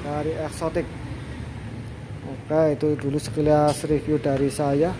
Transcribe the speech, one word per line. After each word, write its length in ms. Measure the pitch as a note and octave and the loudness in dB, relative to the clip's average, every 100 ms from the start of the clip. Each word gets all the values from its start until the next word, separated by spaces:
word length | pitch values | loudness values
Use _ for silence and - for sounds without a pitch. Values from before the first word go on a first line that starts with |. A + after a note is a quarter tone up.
dari 320 | D3 D3 D3+ D#3+ | -4 -2 -2 -2
eksotik. 480 | D3+ - D#3+ F3 C3+ - - - - - - - - - - - - - - | -4 -2 -2 0 -2 -6 -8 -8 -8 -10 -8 -8 -10 -10 -10 -10 -10 -10 -10
Oke, 480 | C3+ - D#3 D#3 C#3+ | -10 0 4 4 4
itu 160 | D3+ | 2
dulu 240 | C#3+ C#3 D3 | 0 0 -2
sekilas 720 | - D3+ D3+ D3+ D3+ C#3+ D3+ | -2 0 4 6 6 2 2
review 320 | D3 D#3 D3+ | 0 2 0
dari 320 | C#3+ C3+ C#3 | 2 2 2
saya. 400 | C3+ C#3+ C#3+ E3 | 2 2 4 2